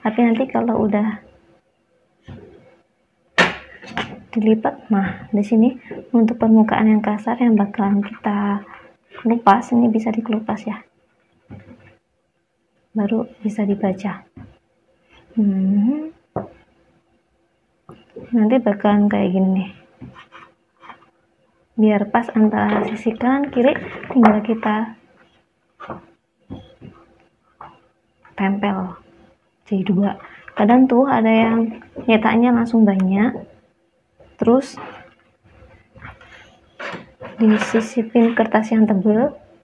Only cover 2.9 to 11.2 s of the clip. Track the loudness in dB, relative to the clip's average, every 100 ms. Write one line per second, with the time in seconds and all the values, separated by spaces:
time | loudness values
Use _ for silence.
2.9 | _ _ _ _ -2 -2 -2 -16 -20 -14
3.9 | -10 -10 -12 -8 -2 2 2 0 -6 -4
4.9 | -2 -2 -8 -6 -4 0 2 2 0 -16
5.9 | -18 -2 2 2 0 4 4 4 2 2
6.9 | 2 0 -4 -4 0 2 2 0 -2 0
7.9 | 0 -2 -6 -6 -4 -2 -4 -8 -20 -20
8.9 | _ _ -6 -2 2 4 2 2 2 2
9.9 | 0 -2 -4 -4 -4 -4 -8 -8 -12 -14
10.9 | _ _ _